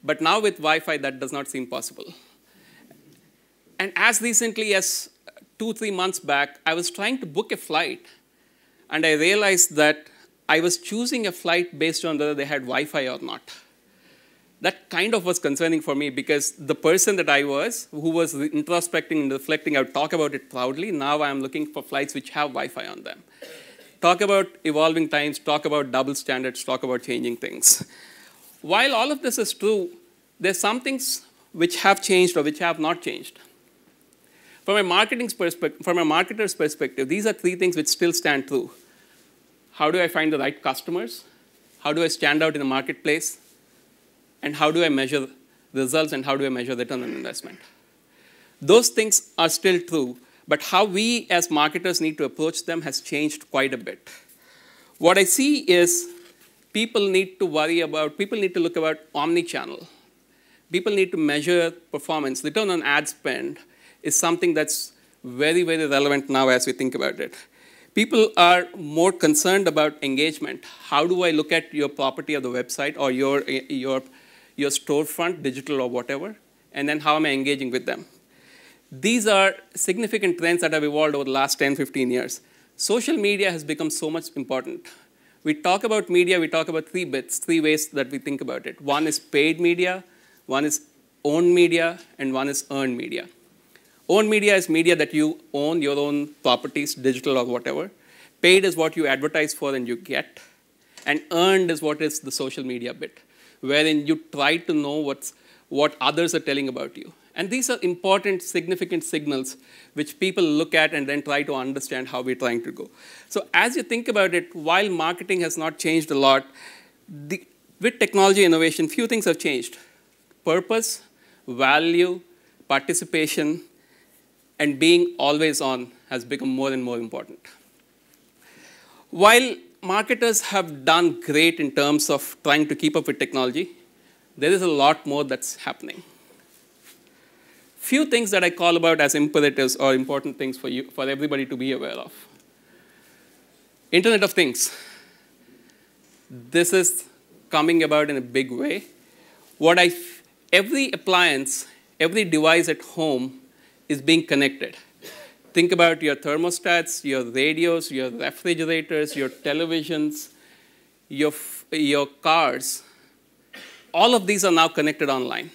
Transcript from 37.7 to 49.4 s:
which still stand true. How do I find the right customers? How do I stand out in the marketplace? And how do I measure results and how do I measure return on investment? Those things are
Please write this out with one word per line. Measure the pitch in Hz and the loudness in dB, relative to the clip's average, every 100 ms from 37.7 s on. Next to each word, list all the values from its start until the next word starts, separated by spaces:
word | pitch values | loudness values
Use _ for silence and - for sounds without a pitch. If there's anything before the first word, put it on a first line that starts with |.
| 175 | 0
which | 151 | -2
still | - 175 | 0 0
stand | 170 156 143 131 | 0 0 -2 -2
true. | 135 - - _ _ _ _ _ _ _ _ _ | -4 -6 -14 _ _ _ _ _ _ _ _ _
How | - 156 | -2 0
do | 180 | 2
I | 170 | 0
find | 170 156 | 0 0
the | 151 | 0
right | 135 143 | -2 -4
customers? | 147 135 - 175 160 - - _ _ _ _ _ | -4 -4 -6 -6 -8 -14 -20 _ _ _ _ _
How | 147 | -4
do | 151 | 0
I | 165 | -2
stand | 160 147 151 | 0 0 2
out | 160 | 0
in | 151 | 0
the | 139 | -2
marketplace? | 131 135 147 - 151 - - _ _ _ _ _ _ _ _ _ _ | -2 -4 -6 -2 -2 -2 -10 _ _ _ _ _ _ _ _ _ _
And | 147 147 | -8 0
how | 151 | 2
do | 160 | 4
I | 165 | 2
measure | 135 135 143 131 - _ _ _ | 2 0 -2 -4 -14 _ _ _
results | 131 131 156 156 | -6 -2 0 -2
and | 139 | -4
how | 131 139 | -2 -2
do | 139 | -2
I | |
measure | 127 123 123 | -4 -6 -6
return | 120 127 | -6 -6
on | 120 | -8
investment? | 135 - - - 190 - _ _ _ _ _ _ _ _ _ | -10 -10 -12 -14 -20 -20 _ _ _ _ _ _ _ _ _
Those | 143 208 240 | 4 4 6
things | - 220 - - | -2 0 -2 -4
are | - | -2